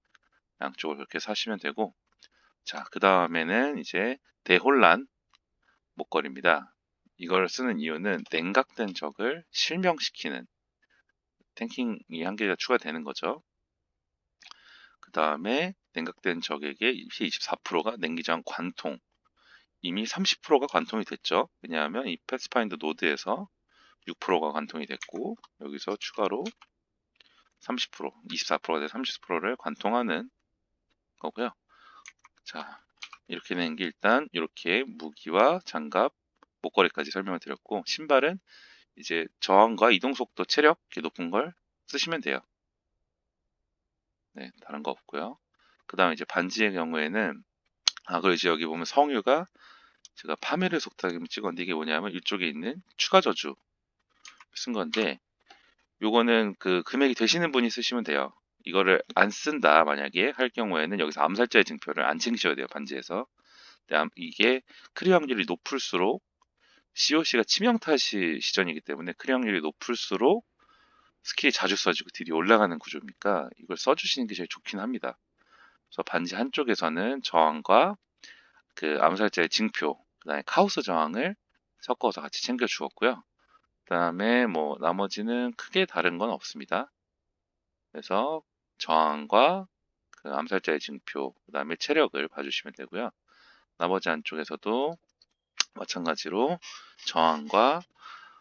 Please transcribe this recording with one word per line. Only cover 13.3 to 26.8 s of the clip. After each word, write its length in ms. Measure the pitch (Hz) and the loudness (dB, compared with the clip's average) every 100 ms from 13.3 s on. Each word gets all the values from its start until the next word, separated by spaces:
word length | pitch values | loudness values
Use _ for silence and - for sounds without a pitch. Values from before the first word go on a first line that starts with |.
| 147 _ _ _ _ _ _ _ _ _ _ - - - - - _ | -6 _ _ _ _ _ _ _ _ _ _ -20 -20 -20 -20 -20 _
그 120 | - | -8
다음에 640 | 82 78 73 95 135 180 - _ | 0 0 0 -2 -2 -2 -8 _
냉각된 480 | 85 82 - 95 82 | -8 -8 -4 -4 -2
적에게 520 | - 73 73 69 117 110 - | -4 -6 -8 -4 -2 -2 -6
피해 160 | - 92 | -6 -6
이십사 280 | - - - | -4 -6 -6
프로가 340 | - 87 107 113 | -2 -2 -2 -4
냉기장 460 | 82 82 80 82 - | -6 -4 -2 -4 -4
관통, 520 | - 87 - - 65 _ _ _ _ _ - _ _ | -8 -8 -8 -8 -10 _ _ _ _ _ -20 _ _
이미 240 | 90 90 113 | -6 -4 -4
삼십 360 | - 190 - | -2 -2 -2
프로 180 | - 147 | 4 4
가 80 | 143 | 4
관통이 360 | 82 82 113 | -2 -2 -4
됐죠. 460 | - - - 85 147 _ | -6 -8 -2 0 0 _
왜냐하면 460 | 80 80 76 107 131 | -6 -2 -2 -4 -6
이 100 | 85 - | -8 -8
패스파인더 500 | 127 - 123 110 82 | -8 -2 -2 -2 -2
노드에서 720 | 76 78 85 71 92 170 202 _ _ _ _ _ - | -4 0 0 0 -2 -4 -6 _ _ _ _ _ -14
육 120 | 85 | -6
프로가 320 | - 90 78 | 0 2 2
관통이 320 | 73 76 78 71 | -4 -6 -8 -10
됐고 520 | 67 - 90 160 226 - - | -10 -10 -8 -8 -8 -16 -16
여기서 380 | 73 71 - 104 | -12 -10 -6 -6
추가로 480 | - - 98 107 196 - - _ | -6 -2 -2 -2 -6 -10 -20 _